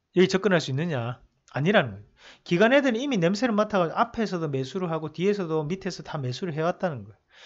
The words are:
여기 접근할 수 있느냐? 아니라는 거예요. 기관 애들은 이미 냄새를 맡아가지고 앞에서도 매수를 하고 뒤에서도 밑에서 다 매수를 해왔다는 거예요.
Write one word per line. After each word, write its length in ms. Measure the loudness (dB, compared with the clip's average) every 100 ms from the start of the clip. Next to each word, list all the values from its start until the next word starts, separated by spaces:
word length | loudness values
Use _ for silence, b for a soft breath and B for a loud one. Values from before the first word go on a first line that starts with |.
| _ 2
여기 120 | 4
접근할 320 | 4 2 2
수 100 | 0
있느냐? 500 | -2 -2 -4 -4 -8 _ _ _
아니라는 380 | -2 2 4 2
거예요. 140 | -4 -18 _ B B
기관 280 | 0 4 6
애들은 260 | 6 4 0
이미 200 | 0 2
냄새를 360 | 2 2 0
맡아가지고 440 | 0 2 0 0 0
앞에서도 500 | -2 -2 -4 -2 -2
매수를 420 | -4 -4 -4 -4
하고 220 | -4 -6
뒤에서도 520 | -2 0 0 -2 -2
밑에서 380 | -2 -4 -6 -10
다 160 | -8 -6
매수를 360 | -6 -6 -6
해왔다는 500 | -2 -2 -2 -4 -6
거예요. 140 | -14 -20 _ B